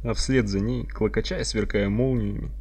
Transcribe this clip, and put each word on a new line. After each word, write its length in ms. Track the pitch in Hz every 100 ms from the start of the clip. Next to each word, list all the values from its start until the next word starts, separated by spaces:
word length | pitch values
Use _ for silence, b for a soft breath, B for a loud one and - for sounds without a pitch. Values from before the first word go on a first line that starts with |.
а 100 | 120
вслед 340 | 110 - 131 107
за 120 | 98
ней, 260 | 107 123 -
клокоча 540 | - 107 - 107 185
и 40 |
сверкая 460 | - 110 104 107 101
молниями, 640 | 104 131 127 104 104 - -